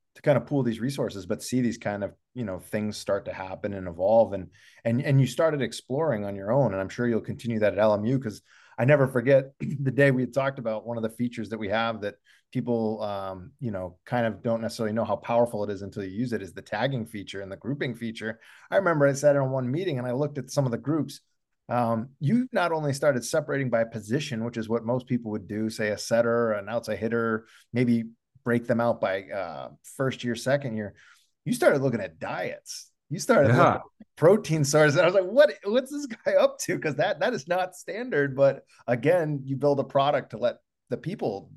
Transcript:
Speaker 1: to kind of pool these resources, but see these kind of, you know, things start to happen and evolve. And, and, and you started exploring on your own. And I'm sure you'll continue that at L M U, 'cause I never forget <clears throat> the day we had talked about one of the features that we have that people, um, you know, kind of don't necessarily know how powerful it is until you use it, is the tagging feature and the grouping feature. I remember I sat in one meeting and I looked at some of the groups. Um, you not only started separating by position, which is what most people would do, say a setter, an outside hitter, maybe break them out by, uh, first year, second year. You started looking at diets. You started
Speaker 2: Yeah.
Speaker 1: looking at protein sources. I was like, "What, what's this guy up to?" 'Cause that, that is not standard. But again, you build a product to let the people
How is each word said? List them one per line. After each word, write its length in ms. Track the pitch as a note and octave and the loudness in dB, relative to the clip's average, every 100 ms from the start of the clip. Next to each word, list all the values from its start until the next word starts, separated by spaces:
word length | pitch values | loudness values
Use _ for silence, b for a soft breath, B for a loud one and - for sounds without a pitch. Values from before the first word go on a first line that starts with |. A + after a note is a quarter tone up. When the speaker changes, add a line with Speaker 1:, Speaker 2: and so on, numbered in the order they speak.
| _ _ | _ _
Speaker 1:
to 80 | |
kind 160 | - C3+ | 2 2
of 80 | - | 2
pool 160 | C#3+ | 0
these 180 | A#2+ A2 | 0 -2
resources, 460 | A#2+ C#3 A#2+ G2 F2+ | -4 -4 -6 -6 -6
but 160 | F2 | -6
see 180 | - B2+ | -4 0
these 160 | A#2+ - | 0 -2
kind 260 | - G2+ | -4 -4
of, 120 | G2 - _ | -6 -8 _
you 120 | B2 A2 | -10 -8
know, 140 | F2+ | -8
things 380 | F2+ A2 G#2+ G#2 | -6 -4 -4 -6
start 300 | - G2 - | -2 -2 -4
to 60 | F2+ | -10
happen 400 | F#2+ F#2 G#2 G2 | -10 -8 -8 -6
and 120 | F#2 | -8
evolve. 460 | E2+ F#2+ A2+ G#2+ | -2 4 6 4
And, 160 | G2 F2+ b b b - | 0 -10 b b b -2
and, 180 | A#2 D3+ | 0 4
and 160 | C#3 | 4
you 60 | C3+ | 4
started 340 | - D#3+ D3+ | 2 0 0
exploring 640 | A#2 - - C3 D#3+ A2 G2+ | -4 -6 -6 -4 -2 -2 -4
on 100 | G2+ | -6
your 180 | G2 | 0
own. 200 | C3 B2 | 2 2
And 80 | F#2+ | 0
I'm 80 | F#2+ | -4
sure 180 | - A#2+ | -2 0
you'll 140 | A2 | 0
continue 380 | - G#2+ A#2 A2+ | -2 -6 -4 0
that 160 | G#2 F#2+ | 2 4
at 40 | |
L 140 | G#2+ | 4
M 120 | G#2 G#2+ | 4 2
U, 120 | C3 | 0
'cause 220 | A#2 F#2+ b b b - | -2 -8 b b b 0
I 60 | A#2+ | 6
never 220 | D3 C3+ | 6 6
forget 440 | B2+ A#2 C#3 - - | 2 4 4 4 -4
<clears throat> 40 | |
the 300 | C#3+ D3 C3+ | -8 -4 -2
day 200 | A#2 C#3 | 4 4
we 120 | B2+ | 4
had 100 | B2 | 0
talked 260 | C3+ C3+ C3+ | -2 -2 -2
about 280 | A2+ G#2+ G2+ | -4 -6 -6
one 100 | A#2 | -6
of 60 | |
the 80 | A2 | -6
features 400 | - A#2+ A#2 G2+ | -4 -6 -4 -8
that 80 | A2 | -8
we 100 | G#2 | -4
have 320 | G#2+ A#2 A2 | -2 -2 -4
that 120 | G2+ - b b _ | -8 -10 b b _
people, 500 | B2+ A#2 A#2 A2 A2 | -6 -2 0 0 -2
um, 500 | G#2+ G2+ F#2+ F#2+ F2+ - | -4 -6 -8 -10 -14 -12
you 100 | B2 | -8
know, 280 | G2 F#2 - - | -6 -8 -12 -6
kind 200 | B2 A#2 | -2 0
of 160 | F#2+ | -2
don't 200 | A#2+ A2+ | -2 -2
necessarily 320 | A2 - A2 A2 | -4 -4 -4 -2
know 100 | G#2+ | -2
how 120 | G2 | -4
powerful 480 | - A#2+ A#2+ G#2+ G#2 | 0 2 2 0 -6
it 60 | |
is 120 | G2 | -6
until 220 | G2 G2+ G2 | -8 -8 -8
you 60 | |
use 220 | F#2+ B2+ | -6 -4
it, 80 | A2 | -4
is 140 | F#2+ F2 | -6 -14
the 80 | |
tagging 420 | - G#2 C3 C3+ A2 | -8 -4 -2 -2 -6
feature 380 | G#2+ F#2+ G2 | -10 -12 -12
and 80 | G2 | -12
the 40 | F#2+ | -10
grouping 380 | G2+ C#3+ D3+ A2+ | -8 -6 -6 -6
feature. 440 | A#2 A2+ A2 A2 B B B | -8 -8 -8 -10 B B B
I 60 | F#3+ | 0
remember 300 | F#3 D#3+ C#3+ | 2 4 4
I 60 | |
sat 240 | C3+ D3 C#3+ | 4 4 4
in 140 | C3+ | 2
one 200 | C3 B2 | -2 -2
meeting 280 | C#3+ F#3+ C3+ | -2 -2 -2
and 80 | B2 | -2
I 60 | |
looked 260 | B2 D3 C#3+ | -2 -2 -4
at 120 | B2+ | -6
some 140 | - C3+ | -2 0
of 60 | |
the 80 | A2+ | -2
groups. 420 | B2 D#3+ - - _ _ _ _ - | -2 -2 -2 -8 _ _ _ _ -4
Um, 420 | A#2+ A#2 A2+ - - | 0 0 0 -4 -4
you 280 | C#3+ A#3 B3+ | 0 0 0
not 200 | G#3+ F3 | 0 0
only 200 | E3 D3 C3+ | 0 -2 0
started 300 | - B2+ - | 2 0 0
separating 440 | D#3+ D3+ C#3 C3 | -2 -2 -2 0
by 160 | A2+ A2+ | 0 0
position, 600 | A2+ G#2 C3+ D3+ A2+ A#2 | -4 -4 -4 -2 -6 -6
which 120 | A#2 | -6
is 120 | G#2+ | -4
what 160 | A2+ A2+ | -2 -2
most 220 | B2+ - | -4 -2
people 260 | B2 A2+ | -4 -4
would 160 | G#2 F#2 | -8 -6
do, 200 | G#2 A2 | -4 -4
say 220 | G#2+ G#2+ | -2 -2
a 80 | G2+ | -4
setter, 540 | - A#2 A#2 A#2 A#2 | 0 2 2 2 2
an 160 | G#2 G2 | -2 -4
outside 300 | A#2 A2 G#2 | -6 -4 -4
hitter, 480 | A2+ A#2 A#2 A2 b b _ | -2 0 0 -2 b b _
maybe 320 | A#2 B2+ A#2 A2+ - _ _ - | 0 2 2 -2 -12 _ _ -2
break 240 | A#2+ A#2 | 0 2
them 120 | A#2 | 0
out 200 | A#2 A2+ | 2 0
by, 240 | G#2 G2 G2 | -2 -2 -6
uh, 460 | G2 F2+ D2 B1 D2 - - | -6 -6 -8 -14 -16 -16 -4
first 260 | C3+ B2 | -4 -2
year, 140 | B2 A#2 | -4 -4
second 400 | - C#3 C3+ A2 | 0 -2 -2 -6
year. 180 | G2+ b b b b _ - | -6 b b b b _ -4
You 80 | |
started 300 | B3 F4 D3+ | 2 4 4
looking 180 | C3+ A#2 | 2 0
at 200 | F#2+ - | -4 -8
diets. 720 | G2 D#3 F#3 - - - - _ - | -8 -6 -8 -10 -14 -18 -18 _ -10
You 80 | D#3 | -4
started 300 | - A3+ C#3 | 2 4 6
Speaker 2:
Yeah. 80 | B2 | 6
Speaker 1:
looking 160 | D#3 - - _ | 6 4 -4 _
at 60 | - - | -20 4
protein 480 | D#3 G#3+ G#3+ D#3+ C#3+ | 6 6 4 0 4
sources. 320 | D3+ D3+ C#3+ | 6 6 6
I 80 | E3+ | 4
was 100 | G3 | 4
like, 100 | F#3 | 4
"What, 300 | A#3 D4 D4+ G3 | 6 4 4 -2
what's 260 | A#3 B3+ | -2 -2
this 160 | D4 C#4+ | -6 -8
guy 280 | A3 - F#3+ | -6 0 4
up 240 | C4+ - | 4 2
to?" 180 | - D#3+ | -6 -4
'Cause 160 | D#3 C3+ | -2 0
that, 220 | F3 F3 | -2 0
that 160 | G3 A#3 | -2 -2
is 140 | E3 | -2
not 260 | F3 F#3 - | -2 -4 -8
standard. 640 | - F#3 B3+ E3 C#3+ C3 | -12 -10 -4 0 0 4
But 280 | C#3 C3+ - b - | 4 2 -6 b -4
again, 540 | A#2+ C3 F3+ D#3 D3 C#3 | 0 2 2 2 -4 -6
you 120 | C3+ | -2
build 240 | C#3+ C#3+ | 0 0
a 40 | C#3 | 0
product 460 | C#3 C#3 C#3+ - | 2 2 2 -2
to 80 | A2 | -4
let 200 | A#2+ - _ _ _ | -4 -4 _ _ _
the 60 | A#2+ | -8
people 540 | D3+ G#3 D#3 G2 F#2+ | -6 -6 -4 -6 -10